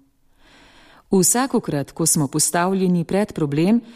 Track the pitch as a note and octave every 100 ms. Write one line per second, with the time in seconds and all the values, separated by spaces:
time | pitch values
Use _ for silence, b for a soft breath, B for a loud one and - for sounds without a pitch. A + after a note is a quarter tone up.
0 | _ _ _ b b b b b b b
1 | b G3 F3+ A#3+ C4+ A#3 - D3+ C#3 -
2 | E3 E3+ C#3 D3+ - F3+ F3+ F#3+ F#3 F3+
3 | D#3+ F#3+ G#3+ - D3+ C#3+ F3 A#3 B